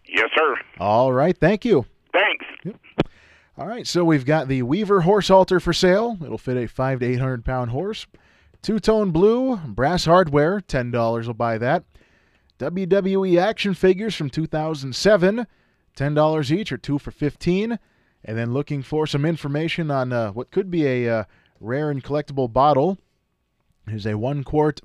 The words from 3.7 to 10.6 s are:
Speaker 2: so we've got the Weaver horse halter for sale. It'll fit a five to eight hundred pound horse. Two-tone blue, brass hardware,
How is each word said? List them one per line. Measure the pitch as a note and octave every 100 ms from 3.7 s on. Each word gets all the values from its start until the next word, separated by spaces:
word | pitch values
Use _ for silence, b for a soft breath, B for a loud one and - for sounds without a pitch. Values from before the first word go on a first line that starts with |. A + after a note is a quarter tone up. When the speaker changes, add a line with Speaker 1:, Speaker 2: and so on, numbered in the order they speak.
| A#3 D3
Speaker 2:
so | E3+
we've | E3+ D3+ B2+
got | D#3 C3
the | C3+
Weaver | A#2+ F3+ G3+ G3+
horse | E3 G#3 F3+
halter | F#3+ F3+ F3+
for | F3
sale. | D#3+ F#3 F#3+ A#3 G#3
It'll | C3 A2
fit | - B2+
a | A2+
five | - C3 C3
to | A#2+
eight | B2
hundred | C3 B2+ A#2
pound | B2+ B2
horse. | B2 G3 G#3+ - _ b b b b
Two-tone | - A3 - A3 G3+
blue, | D#3+ G3+ A#3+ C4 A#3
brass | D3+ G2+ C3+ F3+ D#3
hardware, | F3 F3 C#3+ D3+ G3+